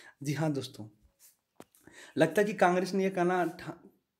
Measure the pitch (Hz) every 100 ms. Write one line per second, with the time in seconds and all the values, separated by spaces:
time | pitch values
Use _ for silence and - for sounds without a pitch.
0 | - - 139 143 156 139 127 - 107 -
1 | _ _ - _ _ _ - _ - -
2 | - - 160 185 208 220 185 180 180 196
3 | 190 185 175 180 170 - - - - _
4 | _ _